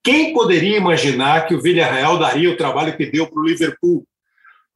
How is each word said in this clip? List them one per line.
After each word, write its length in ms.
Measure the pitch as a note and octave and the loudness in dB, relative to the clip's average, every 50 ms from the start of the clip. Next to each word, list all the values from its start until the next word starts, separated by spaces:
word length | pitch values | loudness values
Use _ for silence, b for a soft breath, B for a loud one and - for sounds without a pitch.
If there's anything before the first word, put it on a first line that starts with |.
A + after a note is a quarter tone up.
Quem 320 | _ A#3+ C#4 D#4 D#4 D#4+ - | _ 2 2 2 0 0 0
poderia 440 | A#3+ A3+ - F3+ D#3+ D#3+ G3+ G#3+ | 0 2 2 2 2 2 0 0
imaginar 680 | G#3 F#3 F3 E3 D3 - C#3+ B2+ A#2+ C3+ C#3 D3+ E3 D#3+ | 0 2 2 0 2 0 -2 -2 0 2 2 2 2 0
que 80 | - F3 | -2 -4
o 80 | C#3 | 0
Villarreal 560 | C3 F3 F3 E3 D#3+ C3 B2 - C#3+ D#3 F3 | 0 0 2 2 0 0 0 0 0 0 0
daria 320 | F3 D#3+ C3 - D3 E3+ F3 | 2 0 0 0 2 0 0
o 60 | E3 | 0
trabalho 400 | - D#3+ C3+ B2+ C#3 D#3 D#3 D#3 | 0 -4 -4 -2 -2 -4 -4 -4
que 100 | - D3 | -6 -6
deu 220 | C3+ - D#3 D#3+ | -4 -2 -4 -4
pro 160 | D#3 - D3+ D#3 | -4 -4 -4 -2
Liverpool? 600 | D#3+ E3 D#3 E3 D#3 - - - F3 F3 C#3+ - _ _ _ b b b b b b b b b b _ | -2 -2 -2 -2 -4 -4 -2 0 0 0 0 -4 _ _ _ b b b b b b b b b b _